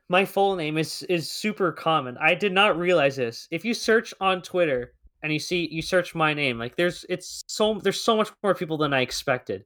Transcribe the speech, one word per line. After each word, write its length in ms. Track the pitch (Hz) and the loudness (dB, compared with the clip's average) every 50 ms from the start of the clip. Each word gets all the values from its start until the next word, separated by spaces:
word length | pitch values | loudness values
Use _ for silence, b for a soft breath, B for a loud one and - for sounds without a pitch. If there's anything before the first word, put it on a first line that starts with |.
| _ - | _ 0
my 140 | 180 180 196 | 2 2 2
full 300 | - - 202 196 196 196 | 2 2 2 2 2 2
name 200 | 180 156 151 156 | 0 -2 -2 -2
is, 260 | 156 160 - - - - | -2 -2 -2 -4 -8 -4
is 260 | - 180 170 147 - | -2 -2 -2 -2 -4
super 420 | - - - 214 208 - 196 165 151 | -6 -6 -4 -4 -2 0 -2 -2 -2
common. 460 | - - 165 160 151 131 123 123 123 | -2 0 2 2 2 0 -4 -4 0
I 140 | 151 165 180 | 2 2 2
did 180 | 165 202 208 180 | 2 0 0 4
not 260 | 190 202 214 160 160 | 4 4 4 4 2
realize 380 | 175 180 180 165 139 139 127 | 2 4 4 4 4 4 2
this. 320 | 135 123 117 113 - - - | 0 -2 -4 -4 -8 -10 -8
If 140 | 165 165 - | -8 -6 -4
you 80 | 226 233 | -4 -4
search 400 | - - - 220 233 226 - - - | -2 2 2 2 2 2 -2 -6 -2
on 220 | 196 190 190 185 - | 0 0 0 0 -2
Twitter 500 | - - 180 175 156 135 123 120 - _ _ _ - _ _ - | -2 0 2 2 2 2 0 -4 -6 _ _ _ -20 _ _ -6
and 100 | 151 151 | -4 -4
you 60 | 147 | -4
see, 280 | - - 180 180 170 - | -2 -2 -2 -2 -2 -2
you 100 | 160 160 | -4 -6
search 340 | 156 - 185 180 170 - - | -2 0 2 2 2 0 0
my 200 | 170 156 151 151 | 0 0 0 2
name, 240 | 147 147 131 120 113 | 0 0 -2 -2 -2
like, 180 | 117 123 - | -6 -6 -2
there's, 300 | - 175 180 135 - - - | 0 0 0 0 -4 -8 -6
it's 360 | 180 175 - - - - - | -6 -6 -6 -10 -14 -14 -12
so, 340 | - - - 214 214 220 196 - | -8 -2 0 2 2 0 0 0
there's 180 | 196 190 - | -2 -2 0
so 140 | - - 226 | 2 2 2
much 140 | 214 208 - - _ - | 2 2 -2 -4 _ 0
more 120 | 202 175 | 0 0
people 220 | - 180 156 160 | 0 -2 -4 -2
than 160 | 147 156 143 139 | 0 0 2 2
I 80 | 131 | 2
expected. 640 | 127 - - - - - 127 127 - - 101 - - | 0 0 -2 -4 -2 -2 -2 -2 -2 -6 -8 -8 -8